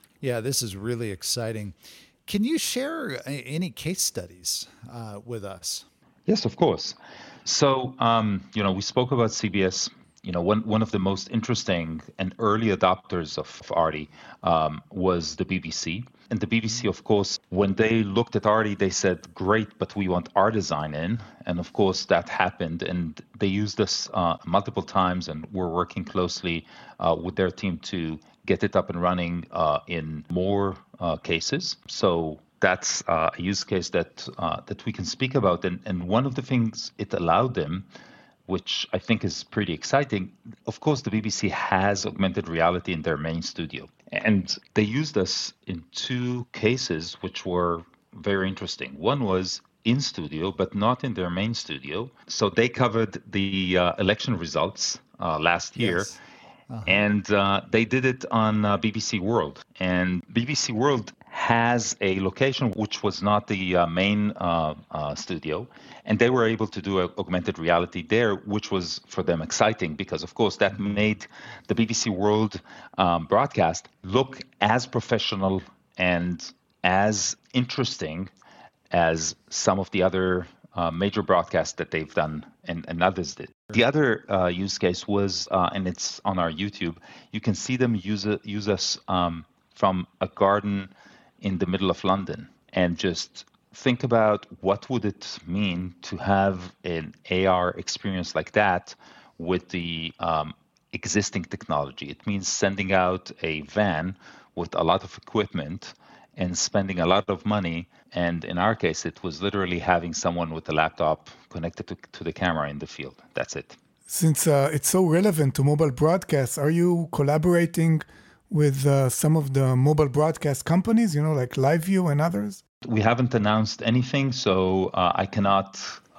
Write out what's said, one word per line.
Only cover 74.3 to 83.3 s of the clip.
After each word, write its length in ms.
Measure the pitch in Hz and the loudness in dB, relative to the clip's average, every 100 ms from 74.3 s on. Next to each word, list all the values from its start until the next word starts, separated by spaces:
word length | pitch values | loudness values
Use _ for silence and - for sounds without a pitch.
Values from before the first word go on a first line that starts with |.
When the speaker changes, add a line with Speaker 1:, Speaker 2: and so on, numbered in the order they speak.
| - - - | -6 -18 0
Speaker 2:
as 260 | 104 120 123 | 4 4 0
professional 720 | 117 - 110 - 98 95 95 - _ _ - | -4 0 0 0 0 0 0 -4 _ _ -2
and 560 | 90 87 87 87 - - _ _ | 2 2 0 -4 -10 -20 _ _
as 520 | 90 95 107 101 - - _ | 2 4 4 0 -4 -6 _
interesting 760 | 127 123 - 123 - 78 82 95 _ - - - _ _ | -2 0 -2 -4 -4 -8 -6 -10 _ -20 -20 -20 _ _
as 440 | 87 82 82 80 - _ | 2 4 2 -2 -8 _
some 280 | - - 98 | -2 0 0
of 140 | 92 | 0
the 120 | 98 | 2
other, 440 | 92 95 92 92 85 _ _ | 2 2 2 0 -4 _ _
uh, 160 | 87 85 | -4 -2
major 320 | 82 101 104 | 0 -2 0
broadcasts 520 | 87 87 80 87 76 | 2 2 2 0 -2
that 180 | - 82 | -6 -4
they've 220 | 80 76 | -4 -2
done 320 | - 78 76 - _ | -2 -2 -4 -12 _
and, 220 | - 85 - | -10 -10 -8
and 160 | 82 | 0
others 320 | 92 92 80 | 2 2 -4